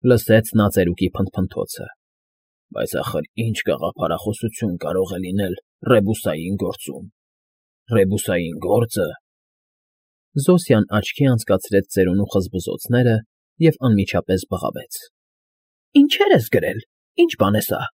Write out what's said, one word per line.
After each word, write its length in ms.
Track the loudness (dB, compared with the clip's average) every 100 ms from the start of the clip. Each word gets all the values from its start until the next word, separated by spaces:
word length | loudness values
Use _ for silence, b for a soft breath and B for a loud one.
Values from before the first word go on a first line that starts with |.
լսեց 440 | 2 2 4 2 4
նա 160 | 0 2
ծերուկի 400 | 2 0 0 -4
փնթփնթոցը։ 760 | -2 -4 -4 -4 -4 -8 -10 -14 -18 _ _ _ _ _ _ _
«Բայց 200 | -8 -6
ախր 320 | -6 -4 -6 -6 -4
ինչ 200 | -4 -2
գաղափարախոսություն 1120 | -2 -2 -4 -4 -4 -2 -4 -4 -6 -4 -6 -4
կարող 340 | -4 -2 -2
է 80 | -4
լինել 360 | -4 -4 -4 -6 _ _
ռեբուսային 720 | 2 2 2 -2 -4 -4 -6 -4
գործում։ 480 | -4 -6 -14 -14 -16 _ _ _ _ _ _ _ -2
Ռեբուսային 680 | 2 2 0 -2 -2 -4 -6
գործը»։ 480 | 0 0 0 -2 -4 -6 _ _ _ _ _ _ _ _ _ _ _ -2
Զոսյան 500 | 2 2 4 2 2
աչքի 380 | -2 -4 0 2
անցկացրեց 640 | 2 0 -2 2 -2 0
ծերունու 400 | 0 2 2 0
խզբզոցները 880 | -2 -2 -6 -6 -10 -2 2 2 0 -4 _ _ _
և 180 | 2 2
անմիջապես 680 | 2 2 2 -2 0 -2 -2
բղավեց։ 540 | -6 -6 -6 -14 -16 -18 _ _ _ _ _ _ _ _
«Ինչեր 360 | 4 6 4 4
ես 160 | 4 4
գրել, 320 | 0 0 -6 -12 _ _ 0
ինչ 140 | 0
բան 220 | 2 2 2
է 60 |
սա։ 200 | 0 -4 -6